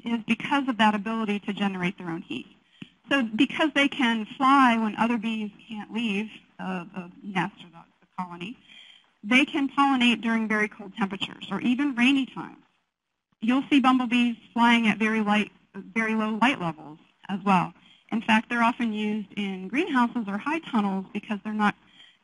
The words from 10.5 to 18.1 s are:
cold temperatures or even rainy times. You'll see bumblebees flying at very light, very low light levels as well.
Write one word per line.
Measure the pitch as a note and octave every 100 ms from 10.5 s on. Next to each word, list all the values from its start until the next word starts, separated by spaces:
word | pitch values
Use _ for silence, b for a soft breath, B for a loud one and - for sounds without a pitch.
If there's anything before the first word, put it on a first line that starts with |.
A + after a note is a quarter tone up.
| G#3+ G#3+
cold | - G3 A3
temperatures | F#3+ F#3+ - - -
or | G3
even | A#3 B3 C#4+
rainy | A#3 B3 C#4 B3+
times. | G3 C#3 - _ _ _ _ _ _ _ _
You'll | A3+ C4 C4+
see | D4
bumblebees | C4 C4 B3 A#3+ A#3+ A3+ -
flying | A3+ A#3 A#3 A3
at | G3+
very | A3 A3
light, | G#3 G#3 G3+ _ _
very | G3 F#3 A3+ A3
low | A3 G#3+ A3
light | A#3+ C#4
levels | E3+ D#3 D3+ D#3 _ _ -
as | F#3+
well. | G3+ F#3 D#3+ - b b b